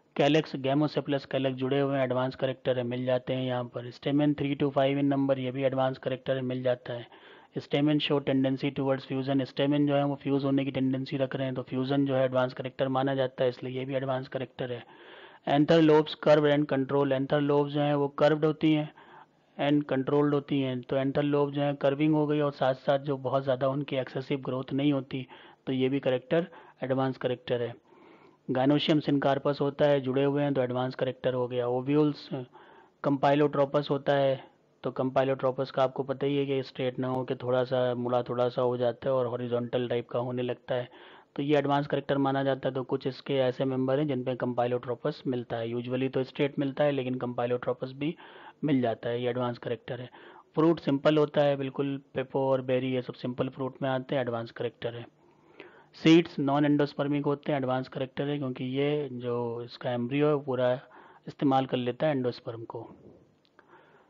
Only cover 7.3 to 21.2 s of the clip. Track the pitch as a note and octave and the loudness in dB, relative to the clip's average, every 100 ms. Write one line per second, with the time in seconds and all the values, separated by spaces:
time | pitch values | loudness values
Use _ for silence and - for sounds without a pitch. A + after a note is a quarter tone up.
7.3 | - - D3+ - D3 D3 D3+ - C#3+ C#3 | -20 -14 -12 -4 0 2 2 2 0 0
8.3 | C3+ C3 C3+ C#3+ C3+ C3+ C3+ - C3+ C3 | 0 0 0 -2 -2 -2 -2 -4 -4 0
9.3 | C3+ B2+ - C#3 D3 C#3+ C#3 C#3+ C#3 C#3 | 0 0 0 2 2 2 2 0 -2 -2
10.3 | C#3 C3+ C#3 C3+ C3 C3 C3 C3+ C#3+ C3 | 0 2 0 0 0 0 -2 -4 -2 -2
11.3 | C#3 C3 C3 B2 B2+ C3 C#3+ C#3 C3 C3 | -2 -4 -6 -6 -4 0 2 2 2 2
12.3 | B2+ B2+ C3 B2+ - C3+ C3 C3+ C3+ B2+ | 2 0 -2 -8 -4 -2 0 0 0 -2
13.3 | - C3 A#2+ C3 B2+ C3 C3+ C3+ C3 C3 | 0 0 0 -6 -6 -4 -4 -2 -4 -4
14.3 | C3 C3 - C3 A#2+ - - - - - | -8 -8 -8 -8 -8 -12 -20 -20 -20 -20
15.3 | - - C#3+ D3+ E3 D#3 D3+ D3+ - - | -8 2 4 6 6 8 6 4 0 4
16.3 | D3+ D3 D3 D3+ C3+ C3+ C#3 C#3 C3 C3+ | 6 6 2 2 0 0 0 2 0 0
17.3 | D3+ C#3+ C#3+ C#3+ D3 D3 D3 C#3+ - D3 | 0 2 2 2 0 0 2 0 2 2
18.3 | D#3 D#3 D#3 D#3+ D#3 D3+ - - - - | 4 2 2 2 2 0 -10 -20 -20 -20
19.3 | _ _ - C#3+ D3 D3 C3+ C3+ C#3+ D3 | _ _ -4 0 2 2 -2 0 2 4
20.3 | C#3+ C#3 C#3+ C3 B2+ B2 C3+ C3+ C3+ | 2 0 -2 0 -4 -2 -2 0 0